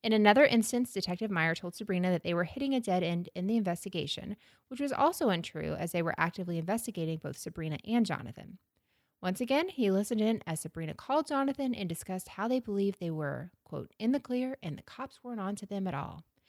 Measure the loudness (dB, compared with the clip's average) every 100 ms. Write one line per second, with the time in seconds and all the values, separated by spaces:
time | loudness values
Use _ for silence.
0 | 2 6 8 10 8 6 4 0 0 -2
1 | -4 -4 -2 2 2 2 -4 -8 -2 2
2 | 2 2 0 0 -2 -2 0 0 2 2
3 | 2 -2 -4 -4 0 2 0 -2 -4 -6
4 | -4 -6 -8 -10 _ _ _ -6 -2 4
5 | 4 4 2 2 0 -6 -4 -2 -2 0
6 | 0 0 -2 -2 -4 -2 -2 -2 -4 -4
7 | -4 -4 -6 -8 -10 -8 -6 -6 0 2
8 | 2 0 -6 -14 -16 -20 _ _ _ _
9 | _ _ -4 -2 0 2 2 0 2 2
10 | 2 2 2 0 -2 -6 -6 -6 -8 -8
11 | 0 0 2 0 0 0 -2 -2 -4 -4
12 | -6 -8 -8 -6 0 0 0 0 0 0
13 | -4 -2 -2 -4 -8 -16 _ -10 -10 -4
14 | 0 0 0 -2 -2 -6 -8 -10 -12 -14
15 | -14 -12 -10 -6 -4 -6 -6 -4 -2 -2
16 | -6 -10 -18 _